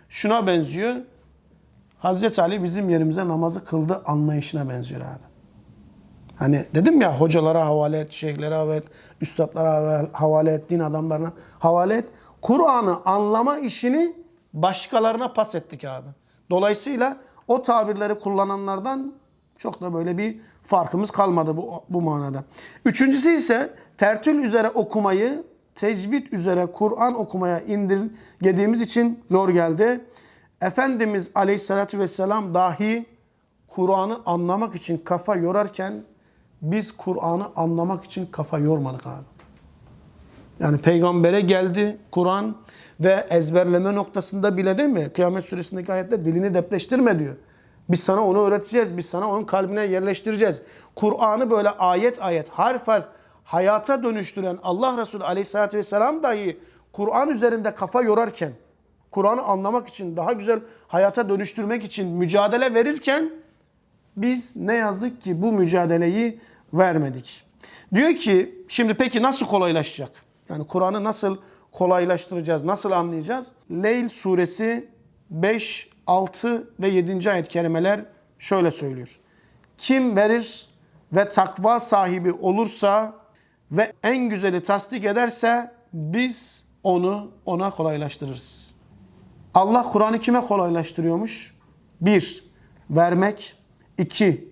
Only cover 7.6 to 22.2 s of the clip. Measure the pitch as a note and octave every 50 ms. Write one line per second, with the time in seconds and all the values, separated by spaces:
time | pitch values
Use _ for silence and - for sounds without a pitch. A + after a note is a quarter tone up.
7.6 | D#3+ D3+ D3+ D3+ D3+ D3+ D#3 D#3 D3+ D3+ - - D#3 D#3 D3 C#3+ D3+ D3+ D#3 D#3
8.6 | D#3 D3+ D#3 D#3 D3+ - - - - - - - E3+ - - - D#3 D3 - E3
9.6 | D#3+ D#3+ D#3 D3+ D3+ D#3 D3+ D3+ D3 D3+ - - D3+ D#3 D#3 D#3 D#3 D#3 D#3 D3+
10.6 | D#3 - F3 E3+ D#3+ D3+ D3+ D#3 D#3+ D#3+ D#3 D3+ D#3+ E3 E3+ - - - - -
11.6 | - E3 E3+ F3 F3+ G3 G#3+ A#3 A3+ - - - - - _ _ - - A#3+ E4
12.6 | E4+ D4+ C4 A#3+ A3 F#3+ F3 E3 - F#3 F#3+ G3+ G#3 G#3 G#3+ A3 A#3+ C#4 D4 D4+
13.6 | C#4+ A#3 - - - B3 C4 D#4 E4+ E4+ E4+ - - - _ _ _ _ - D#3
14.6 | E3 F#3+ F#3 F#3 - - C4+ A3+ A3 A3+ A3+ A3+ B3+ A#3+ B3+ A3+ G#3+ G#3+ - E3
15.6 | - - D#3 C3 - C#3 C3 B2+ C3 C#3 C#3 - _ _ _ _ _ - F3+ F#3
16.6 | G3 G#3 G#3 G#3 - C#4 C#4+ A3+ B3 C4+ C4+ C4+ - - _ - _ - A#3+ C4
17.6 | B3+ - A#3+ A3+ G#3+ G3+ G#3 G3 G#3 G#3 G#3 G#3 - G3 G3+ G3 G3 G3 G3 G3
18.6 | G3 G3 G3 F#3+ G3 B3+ C4+ C4+ C4+ C#4 C#4 - _ _ _ _ _ _ _ _
19.6 | - A3 F#3+ - F3+ F3+ E3+ E3 E3 F3 F3 F3+ G#3 A3+ A3 A3 - - _ _
20.6 | _ - G3+ F3+ E3+ - - F3+ G#3 G#3 - G3 G3 F#3+ F3 E3+ D#3+ D#3 D#3 D#3+
21.6 | F#3+ - F3 E3+ - - F3 F3 E3+ D#3+ D3+ D3